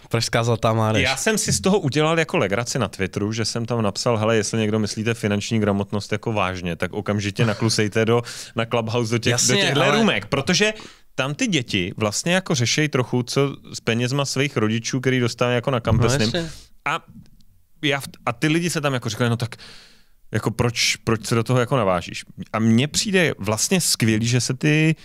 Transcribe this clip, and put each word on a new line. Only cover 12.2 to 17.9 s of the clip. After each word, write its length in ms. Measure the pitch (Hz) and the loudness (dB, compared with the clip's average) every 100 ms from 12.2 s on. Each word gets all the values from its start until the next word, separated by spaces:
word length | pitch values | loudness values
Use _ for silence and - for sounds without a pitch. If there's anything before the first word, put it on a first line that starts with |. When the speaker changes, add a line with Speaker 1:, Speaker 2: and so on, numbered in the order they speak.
| 170 | 0
Speaker 2:
jako 200 | 185 185 | 0 0
řešej 340 | 147 117 - 151 | -2 0 0 0
trochu, 340 | 131 120 123 | 0 0 -2
co 340 | 117 - 143 - - | -2 0 0 -4 -14
s 60 | - | -8
penězma 440 | - 113 123 143 | -2 0 0 -2
svých 320 | 135 131 143 - | -2 -2 -2 0
rodičů, 440 | 107 113 - 135 | 0 -2 -4 -2
který 200 | 131 127 | 0 2
dostávají 340 | 120 - 123 | 0 0 0
jako 160 | 120 127 | 0 0
na 60 | 123 | 0
Speaker 1:
No 40 | |
Speaker 2:
kampesným. 400 | 117 110 113 131 110 | 2 2 4 2 0
Speaker 1:
jasně. 160 | 175 165 - - - | -2 -4 -10 -20 -10
Speaker 2:
A 160 | - 160 - - - - - - _ - | -6 -6 -8 -20 -20 -20 -20 -20 _ -4
já 160 | 147 | -2